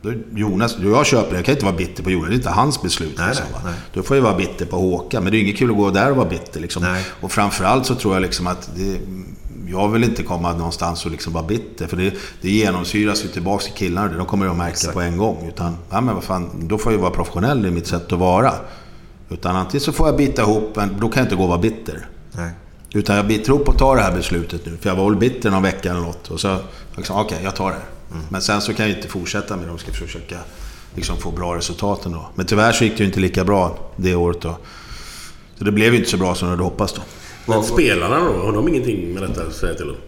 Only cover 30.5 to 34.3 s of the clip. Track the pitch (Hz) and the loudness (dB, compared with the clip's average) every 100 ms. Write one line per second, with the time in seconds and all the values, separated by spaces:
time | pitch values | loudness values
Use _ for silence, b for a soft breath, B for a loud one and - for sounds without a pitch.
30.5 | B B B B 92 90 85 90 82 87 | B B B B -8 -4 -4 -4 -4 -2
31.5 | 85 - 85 101 95 90 82 - - 92 | -2 -4 -2 -2 0 -4 -8 -8 -6 2
32.5 | 107 113 110 113 110 98 92 92 98 90 | 4 6 6 2 4 2 4 2 2 4
33.5 | 101 87 - - - 92 87 87 | 4 2 -2 -10 -2 2 4 2